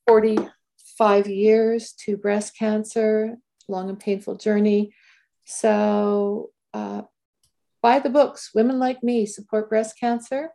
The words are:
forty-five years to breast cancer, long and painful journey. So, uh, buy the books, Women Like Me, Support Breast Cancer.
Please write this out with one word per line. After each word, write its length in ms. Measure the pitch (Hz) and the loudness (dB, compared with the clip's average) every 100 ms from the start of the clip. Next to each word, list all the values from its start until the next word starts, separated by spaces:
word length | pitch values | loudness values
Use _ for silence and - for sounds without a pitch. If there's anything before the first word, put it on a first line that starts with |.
| - | 4
forty-five 1200 | 220 220 214 - _ _ _ - - 214 202 202 | 4 4 0 -4 _ _ _ -12 0 2 4 2
years 640 | 196 214 220 220 226 220 - - | 2 4 4 2 -2 -6 -12 -8
to 120 | 202 | -4
breast 400 | 208 208 208 - | -2 -2 -4 -6
cancer, 800 | 220 214 214 226 214 214 220 233 _ _ - | -2 -2 -4 -2 0 0 -2 -8 _ _ -10
long 220 | 190 190 | -8 -8
and 100 | 196 | -8
painful 360 | 214 196 - 190 | -4 -4 -6 -6
journey. 580 | 214 208 208 208 208 _ _ _ _ _ - | -2 2 2 2 0 _ _ _ _ _ -16
So, 1040 | - 220 208 208 208 208 202 202 214 - _ _ | -2 0 2 2 0 0 0 -2 -4 -8 _ _
uh, 300 | 214 101 101 - _ _ _ _ _ _ _ | -12 -10 -10 -12 _ _ _ _ _ _ _
buy 160 | 233 269 | 2 2
the 100 | 277 | 2
books, 460 | 285 269 - - 214 | 2 2 0 -4 0
Women 240 | 240 262 | 2 2
Like 240 | 254 254 | -2 -2
Me, 240 | 233 240 208 | -2 -2 -2
Support 420 | - 208 214 214 | -6 -6 -4 -2
Breast 300 | 220 220 - | -2 -2 -4
Cancer. 500 | 240 240 - 269 320 | -4 -4 -4 -8 -8